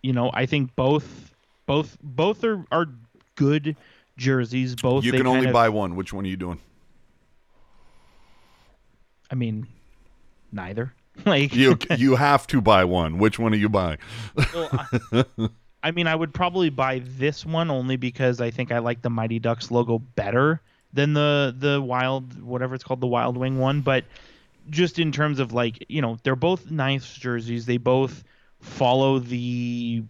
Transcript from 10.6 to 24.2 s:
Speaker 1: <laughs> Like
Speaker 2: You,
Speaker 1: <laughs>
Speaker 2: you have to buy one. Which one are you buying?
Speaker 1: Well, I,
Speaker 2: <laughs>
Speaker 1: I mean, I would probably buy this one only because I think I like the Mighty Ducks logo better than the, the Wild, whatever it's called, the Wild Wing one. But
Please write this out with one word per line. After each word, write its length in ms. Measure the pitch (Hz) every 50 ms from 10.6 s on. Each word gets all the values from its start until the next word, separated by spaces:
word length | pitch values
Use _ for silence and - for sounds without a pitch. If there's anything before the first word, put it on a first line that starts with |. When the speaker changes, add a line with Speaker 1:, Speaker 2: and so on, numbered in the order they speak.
| 90 92 101 113 120 131 -
Speaker 1:
<laughs> 60 | _ _ _ _ - -
Like 300 | 202 175 139 143 139 -
Speaker 2:
You, 240 | 123 135 131 120 - -
Speaker 1:
<laughs> 100 | - 170
Speaker 2:
you 180 | 120 127 135 127
have 300 | 120 143 143 143 135 -
to 140 | - - 131
buy 240 | 101 110 107 92 92
one. 320 | 90 90 90 82 78 80
Which 220 | 90 104 110 - -
one 120 | 113 113
are 60 | 110
you 120 | 104 104 107
buying? 280 | 107 98 92 85 76 - - - 110 117 110 104 - - 143 - -
Speaker 1:
Well, 160 | 170 165 143
I, 540 | - 160 139 - - 120 - - 110 117 135 - - - 113 110
Speaker 2:
<laughs> 340 | - _ _ - _ _ -
Speaker 1:
I 60 | 156
mean, 160 | 165 175 175
I 80 | 165 160
would 180 | 160 165 151
probably 380 | - - 180 180 175 190 180 160
buy 320 | 139 135 135 131 131 127 123
this 400 | 127 131 131 131 151 147 - -
one 280 | 160 160 165 170 165
only 240 | 143 131 127 131 131
because 440 | 127 123 123 120 - 131 127 123 117
I 120 | 123 117
think 200 | 113 123 123 113
I 60 | 120
like 240 | 120 117 120 120 120
the 80 | - 120
Mighty 300 | 117 113 110 113 117 117
Ducks 320 | 117 117 117 117 - -
logo 260 | 120 120 120 117 117
better 640 | 113 120 - _ - 101 101 110 123 139 151 165 156 _ _ _ _ _ _ -
than 200 | 131 143 151 151
the, 420 | 147 147 147 147 143 143 131 120
the 240 | 131 139 143 143 139
Wild, 580 | 139 123 123 127 127 131 135 135 131 127 123 -
whatever 360 | - 120 123 123 131 127 131
it's 80 | 127 -
called, 180 | - 131 127
the 60 | 127
Wild 280 | 123 120 120 120 123 123
Wing 220 | 123 127 131 135
one. 240 | 131 127 135 143 147
But 240 | 131 139 135 127 - - - -